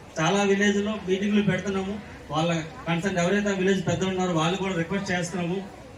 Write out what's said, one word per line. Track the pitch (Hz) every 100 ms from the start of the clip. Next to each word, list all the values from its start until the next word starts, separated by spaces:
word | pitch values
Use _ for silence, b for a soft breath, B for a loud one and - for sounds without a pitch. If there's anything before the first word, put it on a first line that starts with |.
| - -
చాలా | 160 202
విలేజ్లో | 202 196 202 202 208 214 180
మీటింగ్లు | 190 208 208
పెడుతున్నాము. | 175 185 202 190 190 214 - - -
వాళ్ళ | 151 170 165 156 - 165
కన్సర్న్ | 170 196 180
ఎవరైతే | 175 202 208
ఆ |
విలేజ్ | 190 185 185 165
పెద్దలు | 170 190
ఉన్నారో | 185 180
వాళ్ళు | 165 160 185
కూడా | 190
రిక్వెస్ట్ | 170 165 196 -
చేస్తున్నాము, | 180 170 190 170 196 190 - -